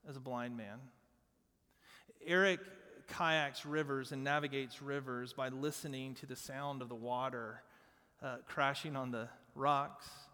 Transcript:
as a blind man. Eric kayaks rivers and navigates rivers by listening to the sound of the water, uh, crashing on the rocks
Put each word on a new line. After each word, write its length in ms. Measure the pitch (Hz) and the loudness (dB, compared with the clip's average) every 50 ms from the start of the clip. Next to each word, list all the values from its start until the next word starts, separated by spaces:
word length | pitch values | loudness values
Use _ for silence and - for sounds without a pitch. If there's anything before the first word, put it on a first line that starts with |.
| _ - | _ -10
as 80 | 139 | -10
a 40 | 135 | -8
blind 360 | 127 131 123 120 120 123 120 | -6 -4 -2 -2 -2 -2 -4
man. 220 | 117 110 101 104 123 135 127 _ _ _ _ _ _ _ _ _ _ _ _ _ _ _ _ _ _ _ - - - - - - _ - | -6 -6 -8 -10 -10 -12 -16 _ _ _ _ _ _ _ _ _ _ _ _ _ _ _ _ _ _ _ -20 -20 -20 -20 -20 -20 _ 0
Eric 360 | 165 175 185 196 196 180 - - - - - - - - - - | 4 6 8 8 8 6 4 -2 -12 -16 -18 -18 -20 -20 -20 -14
kayaks 600 | - - - 180 160 160 156 147 139 135 - - | -10 -2 2 4 6 6 6 4 2 -2 -6 -4
rivers 460 | 147 147 156 151 139 139 135 131 123 | 0 2 2 2 2 0 0 0 -2
and 120 | 147 135 135 | -4 -2 2
navigates 560 | 143 143 151 147 143 135 135 135 123 - - | 2 4 4 2 2 0 -2 -2 -2 -8 -10
rivers 540 | 143 139 139 143 135 131 123 123 123 123 - | -4 -2 -2 -2 -2 -2 -4 -4 -4 -6 -4
by 160 | - 131 131 | -4 -4 -2
listening 640 | 131 131 139 151 147 - - 156 135 131 131 131 131 | -2 0 -2 -2 -2 -2 -6 -6 -4 -4 -4 -6 -8
to 100 | - - | -10 -10
the 120 | 139 131 | -10 -10
sound 440 | - - - 135 135 143 143 139 135 | -10 -8 -8 -6 -4 -4 -4 -4 -4
of 80 | 131 117 | -6 -6
the 60 | 123 | -6
water, 680 | 113 113 120 123 123 127 131 127 120 117 107 110 - - - - - - - _ _ _ _ _ _ | -6 -2 0 0 2 2 2 0 -2 -4 -6 -8 -10 -14 -20 -20 -20 -20 -20 _ _ _ _ _ _
uh, 160 | - 135 123 123 - | -6 -6 -6 -6 -8
crashing 500 | - - 151 143 135 139 - - 156 143 | -4 4 4 6 6 4 2 -4 -4 -2
on 140 | 135 131 127 | -2 -2 -2
the 180 | 120 113 113 123 - - - - - | -2 -2 -4 -6 -10 -16 -20 -16 -6
rocks 540 | - 135 143 147 139 143 - - - - - - - - - | 2 4 6 6 6 4 0 -6 -14 -16 -16 -16 -16 -18 -20